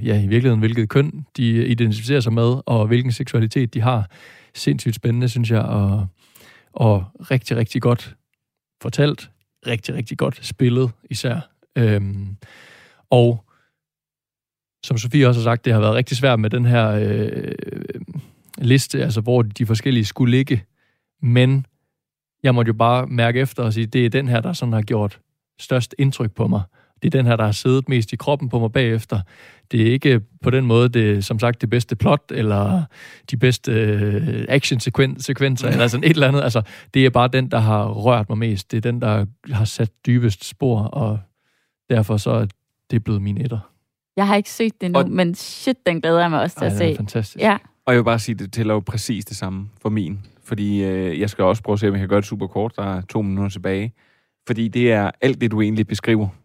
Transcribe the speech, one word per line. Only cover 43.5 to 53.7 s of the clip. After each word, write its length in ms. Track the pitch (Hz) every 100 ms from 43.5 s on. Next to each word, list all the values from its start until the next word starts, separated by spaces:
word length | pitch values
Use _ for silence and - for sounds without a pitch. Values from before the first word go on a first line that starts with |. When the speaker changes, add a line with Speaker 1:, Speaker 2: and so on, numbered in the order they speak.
| 113 - _ _ _ _ -
Speaker 2:
Jeg 120 | 202
har 80 | 202
ikke 140 | 202
set 320 | - 226 -
det 40 | 180
endnu, 140 | 175
Speaker 3:
Og 100 | 180
Speaker 2:
men 260 | 180 175 175
shit, 500 | - - - 254 -
den 160 | 165
glæder 180 | 160 170
jeg 100 | 170
mig 120 | 151
også 140 | 151 -
til 80 | 170
Speaker 1:
Ej, 80 |
Speaker 2:
at 60 | 104
Speaker 1:
den 80 | 170
er 40 |
Speaker 2:
se. 40 | 151
Speaker 1:
fantastisk. 440 | 101 113 107 -
Speaker 2:
Ja. 140 | 214 202 - _ -
Speaker 3:
Og 80 |
jeg 40 | 123
vil 40 | 113
bare 140 | 117
sige, 160 | 110 104
det 180 | 98
tæller 200 | - 107
jo 60 | 107
præcis 460 | 92 107 - 101 -
det 120 | 107
samme 320 | 95 95 104 -
for 80 | 110
min. 300 | 107 80 98 98 _
Fordi, 400 | - 98 101 101
øh, 360 | 95 95 92 80
jeg 100 | 104
skal 140 | -
også 200 | 92 98
prøve 100 | -
at 60 | 101
se, 80 | 104
om 60 |
jeg 60 | 98
kan 100 | 95
gøre 120 | 101
det 60 | 101
super 200 | 101 95
kort. 260 | 98 110 -
Der 80 | 101 92
er 60 |
to 200 | 92 113
minutter 280 | 101 95 101
tilbage. 440 | 98 95